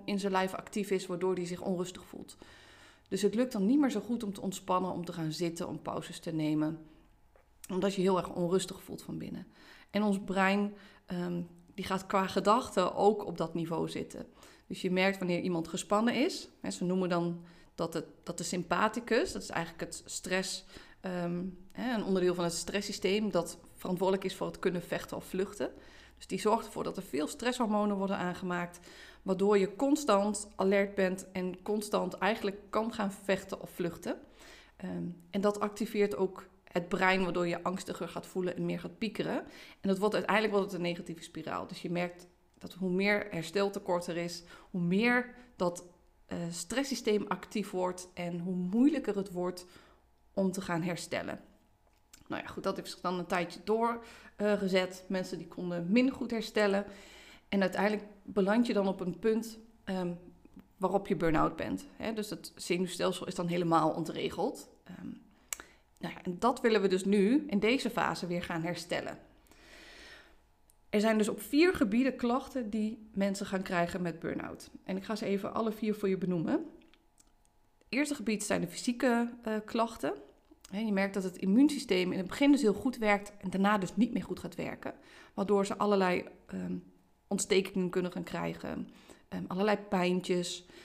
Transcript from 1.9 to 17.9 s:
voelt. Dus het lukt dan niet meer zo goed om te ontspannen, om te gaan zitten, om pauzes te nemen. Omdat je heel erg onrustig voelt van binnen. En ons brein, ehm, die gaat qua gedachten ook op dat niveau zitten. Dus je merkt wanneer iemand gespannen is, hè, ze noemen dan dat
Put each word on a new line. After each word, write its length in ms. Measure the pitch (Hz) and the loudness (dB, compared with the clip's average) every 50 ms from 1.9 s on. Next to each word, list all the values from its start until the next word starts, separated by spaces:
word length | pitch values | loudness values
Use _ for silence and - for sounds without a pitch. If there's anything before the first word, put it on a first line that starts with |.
| - - - | -8 -14 -16
voelt. 320 | - - - - - - - - - - - - - - - - - - - _ - | -16 -14 -16 -14 -16 -18 -20 -20 -20 -20 -20 -20 -20 -20 -20 -20 -20 -20 -20 _ -6
Dus 140 | 196 185 196 | -2 2 2
het 120 | 202 202 | 2 2
lukt 180 | 220 254 247 - | 2 0 0 0
dan 140 | 214 190 | 0 2
niet 140 | 202 262 294 | 4 4 6
meer 100 | 294 254 | 4 4
zo 100 | 196 208 | 2 0
goed 220 | 202 - 240 226 220 | -2 -2 -4 -4 -4
om 100 | 202 190 | -6 -6
te 80 | - | -6
ontspannen, 520 | - 196 190 - - - 185 185 185 180 - | -6 -6 -6 -6 -2 0 0 0 0 0 -4
om 120 | - 170 | -4 -6
te 80 | 180 170 | -6 -6
gaan 200 | 175 160 156 156 | -6 -4 -4 -4
zitten, 360 | 156 175 170 170 - 180 - | -2 -4 -4 -4 -4 -6 -6
om 140 | - 147 - | -8 -8 -8
pauzes 360 | - - - 165 - 175 - | -6 -6 -6 -6 -8 -10 -12
te 140 | - 175 160 | -8 -6 -4
nemen. 460 | 156 156 151 156 151 151 156 160 160 - - - - - _ _ _ _ _ _ _ _ _ _ _ - - | -2 0 2 2 2 2 0 -2 -4 -10 -16 -20 -20 -20 _ _ _ _ _ _ _ _ _ _ _ -10 -6
Omdat 240 | - 185 185 202 196 | -2 0 0 0 2
je 60 | 196 | 2
heel 160 | 180 190 190 | 4 4 4
erg 180 | 180 160 - - | 4 2 0 -2
onrustig 480 | - 175 170 180 190 185 - 190 - - | -2 0 2 2 0 0 -2 -8 -12 -12
voelt 200 | - - - - | -12 -12 -12 -10
van 160 | - 165 160 | -8 -8 -8
binnen. 280 | 165 - - 180 185 - - - - - - - - - | -8 -8 -8 -10 -12 -14 -18 -20 -20 -20 -20 -20 -12 -4
En 120 | - 208 214 | -2 0 2
ons 180 | 214 196 190 202 | 2 2 0 0
brein, 500 | - 185 196 190 190 196 208 202 208 208 - - - - - _ | -2 0 2 4 4 4 4 2 0 -4 -8 -18 -20 -20 -20 _
ehm, 360 | - 185 175 175 175 175 175 175 170 - - - - - | -8 -6 -4 -4 -2 -2 -4 -6 -8 -10 -20 -20 -16 -10
die 140 | - 185 - | -8 -4 -2
gaat 180 | 190 190 190 | -2 -2 -2
qua 200 | - - 196 190 | 0 2 2 2
gedachten 680 | 185 - 196 - 196 214 247 254 - - 196 180 - - | 2 0 2 4 6 6 4 4 0 2 2 2 2 4
ook 320 | - 190 202 220 208 - | 4 6 6 6 4 0
op 100 | - 170 | -6 -4
dat 180 | - 175 165 - | -4 -4 -2 -2
niveau 340 | 175 165 165 165 160 165 160 | -2 -2 -2 -2 -2 -2 -2
zitten. 380 | 160 - - - - - - - - - - - - - _ | -2 -6 -6 -8 -8 -12 -12 -14 -16 -20 -20 -20 -20 -20 _
Dus 140 | - 190 - | -12 -8 -4
je 100 | - 185 | -2 0
merkt 280 | 180 185 185 196 196 190 | 2 4 4 4 2 2
wanneer 220 | 190 180 175 175 | 0 0 0 0
iemand 280 | - 185 175 165 160 - | 0 0 0 0 -2 -2
gespannen 460 | - 185 - - 208 208 226 240 - | -4 -6 -2 2 2 4 4 4 4
is, 340 | 226 277 381 - - - - - - | 4 2 2 0 -2 -10 -12 -14 -10
hè, 100 | - 185 | -8 -6
ze 140 | 190 - 190 | -4 -2 -2
noemen 240 | 175 185 185 185 175 | 0 2 2 2 2
dan 360 | 175 170 170 175 170 170 - - - - - - - | 2 2 2 0 -2 -4 -8 -16 -20 -20 -20 -14 -8
dat 200 | - 170 165 | -6 -4 -4